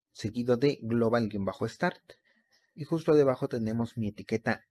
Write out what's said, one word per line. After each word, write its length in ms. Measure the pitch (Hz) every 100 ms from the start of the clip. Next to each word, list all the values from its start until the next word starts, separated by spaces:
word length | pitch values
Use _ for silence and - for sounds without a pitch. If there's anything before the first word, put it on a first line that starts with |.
| _
seguido 440 | - 107 117 120 120
de 220 | 143 139
global-start, 1300 | 113 117 113 120 110 101 95 - 113 - 180 - - - _ _ _ _ _
y 100 | -
justo 300 | 143 165 160
debajo 340 | 151 139 127 139
tenemos 500 | 123 110 113 117 -
mi 100 | 107
etiqueta 560 | 98 95 110 - 104 -